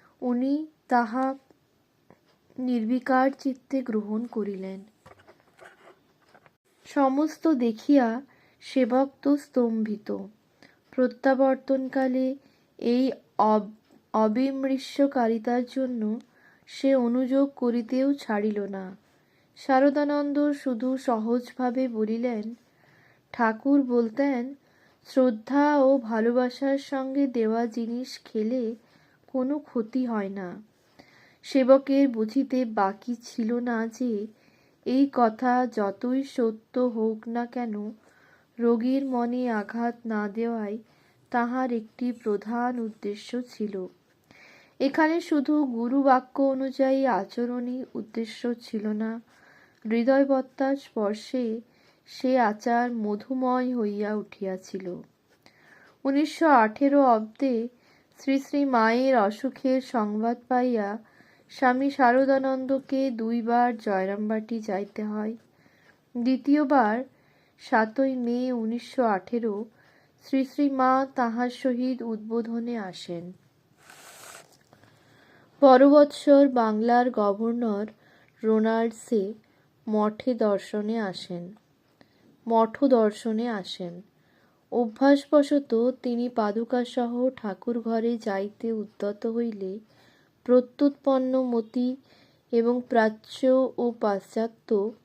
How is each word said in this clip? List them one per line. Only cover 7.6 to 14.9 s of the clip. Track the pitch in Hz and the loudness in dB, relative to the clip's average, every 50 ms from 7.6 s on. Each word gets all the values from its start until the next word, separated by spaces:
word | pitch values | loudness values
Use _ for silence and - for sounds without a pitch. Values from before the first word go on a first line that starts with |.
| 247 233 220 220 - - 285 277 240 226 226 254 277 - _ _ _ _ _ _ | 0 -2 -2 -2 0 4 4 4 4 4 0 -6 -10 -14 _ _ _ _ _ _
সেবক | - - - 269 254 220 247 262 277 269 - _ | -20 -4 0 0 2 2 2 0 0 0 -4 _
তো | - 285 285 285 | 0 0 0 0
স্তম্ভিত। | - - - 262 240 233 226 220 214 220 208 208 - - 202 196 196 202 214 _ _ _ _ _ - - _ _ _ _ | -2 -2 -2 0 0 0 0 -2 -4 -4 -6 -8 -8 -8 -8 -8 -10 -12 -18 _ _ _ _ _ -20 -20 _ _ _ _
প্রত্যাবর্তনকালে | - - 254 247 247 - - 269 269 254 269 269 262 262 - - 269 262 262 262 - 269 262 262 254 262 262 262 269 277 - _ _ _ _ _ _ - | -2 0 0 0 -2 0 0 2 2 4 4 2 2 0 -2 -2 -2 -2 -2 -2 -2 0 0 0 0 0 0 -2 -4 -6 -10 _ _ _ _ _ _ -6
এই | - 233 240 247 262 254 - - - _ _ - | -2 0 2 2 2 0 -2 -6 -12 _ _ 0
অব-, | 208 214 214 214 202 202 - - _ _ _ _ _ _ - | 2 2 2 2 0 -4 -10 -20 _ _ _ _ _ _ 0
অবিমৃষ্যকারিতার | 220 220 214 214 247 262 277 269 269 269 262 269 262 - - | 0 2 2 2 0 0 -2 -2 -2 -2 -2 -2 -2 -4 -6